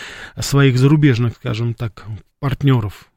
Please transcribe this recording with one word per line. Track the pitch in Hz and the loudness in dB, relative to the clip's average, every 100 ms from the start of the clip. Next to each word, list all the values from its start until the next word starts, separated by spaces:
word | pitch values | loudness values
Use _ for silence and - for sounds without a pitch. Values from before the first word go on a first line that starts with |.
| - - - - | -18 -18 -16 -10
своих | - 139 139 123 | -2 2 4 4
зарубежных, | 139 151 147 117 120 - | 4 4 4 2 -2 -4
скажем | 127 110 120 | -8 -6 -6
так, | 113 117 - 107 101 - _ | -6 -10 -10 -16 -16 -18 _
партнёров, | 143 - 139 127 104 - _ | -6 -2 2 2 -2 -8 _